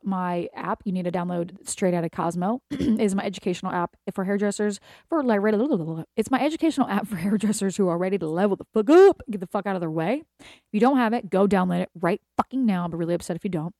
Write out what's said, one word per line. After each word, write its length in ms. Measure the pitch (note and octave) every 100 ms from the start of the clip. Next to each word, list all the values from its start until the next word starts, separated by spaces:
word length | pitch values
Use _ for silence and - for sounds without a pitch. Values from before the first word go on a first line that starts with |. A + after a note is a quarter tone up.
my 460 | G3 F#3 F3+ F3 -
app, 260 | - F3+ A3+
you 80 | G#3
need 120 | F3+
to 80 | F3
download 560 | F3+ F3 F3 E3+ F#3 -
Straight 260 | - F#3
Outta 140 | F3 E3
Cosmo. 520 | - E3 F3 F#3 B3+ -
<clears throat> 40 | C#4+ - A3
It 20 |
is 140 | G#3
my 80 | F#3+
educational 480 | - F3+ G3 F3 F#3
app 260 | F3 E3+ _ -
for 100 | G3
hairdressers. 560 | F#3 G3+ G#3 G3+ G#3 G3 - - _
For, 140 | D#4+
like, 180 | B3+ G3+
ready, 180 | G#3+ G#3 D4 G3+ D#3+ D#3+ - -
it's 140 | -
my 100 | C4
educational 480 | D4 D#4+ E4 C#4 G#3+
app 180 | G3+ A3
for 100 | F3+
<laughs> 80 |
hairdressers 520 | F#3+ G#3+ G#3+ G#3 G3 F#3+
who 120 | F3+
are 100 | E3+
ready 200 | F#3 G3
to 80 | D#3+
level 300 | E3 G3+ F#3
the 80 | -
fuck 160 | A3 G3+
up, 320 | F4 G4 - -
get 100 | G3+
the 60 | F3+
fuck 200 | G3+ G3+
out 100 | F#3+
of 40 |
their 100 | E3
way. 320 | D#3+ E3 D4 - _
If 320 | - - _
you 80 | G#3
don't 160 | B3 C4
have 160 | A3+
it, 160 | A#3+ F#3+
go 160 | F#3+ G3+
download 360 | G3 F#3 F3
it 80 | F#3
right 260 | E3 F3 G3+ - -
fucking 280 | - C4
now. 180 | A3+ F3+
I'll 60 | F3
be 80 | E3
really 180 | E3+
upset 220 | F3 - E3+
if 80 |
you 60 | G#3
don't. 240 | E3+ E3+